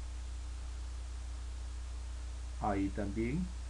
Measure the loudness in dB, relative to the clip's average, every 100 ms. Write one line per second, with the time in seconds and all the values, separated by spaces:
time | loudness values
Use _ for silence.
0 | -2 -4 -2 -2 -2 -4 -2 -2 -2 -2
1 | -2 -2 -2 -2 -2 -2 -2 -2 -2 -2
2 | -2 -4 -2 -2 -2 2 4 6 4 4
3 | 2 4 4 4 2 0